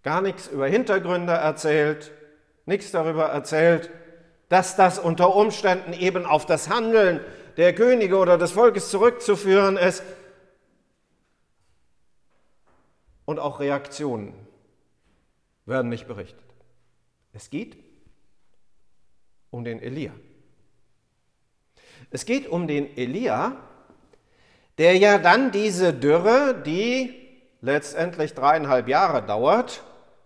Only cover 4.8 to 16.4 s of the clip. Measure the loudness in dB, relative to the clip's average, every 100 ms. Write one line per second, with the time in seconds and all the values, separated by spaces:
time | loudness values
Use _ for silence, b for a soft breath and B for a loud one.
4.8 | 4 4 -4 2 2 4 2 0 0 0
5.8 | -4 -4 -2 -2 0 0 0 -4 -2 -2
6.8 | 2 4 4 0 B B B 2 2 4
7.8 | 2 4 2 2 4 4 2 4 4 4
8.8 | -4 2 2 2 -2 0 4 4 4 2
9.8 | 0 -2 -14 -20 -20 _ _ _ _ _
10.8 | _ _ _ _ _ _ _ _ _ _
11.8 | _ _ _ _ _ _ _ _ _ _
12.8 | _ _ _ _ -10 -8 -8 -6 -4 -4
13.8 | -8 -10 -8 -8 -10 -18 -20 _ _ _
14.8 | _ _ _ _ _ _ _ _ -8 -6
15.8 | -6 -8 -12 -16 -18 -20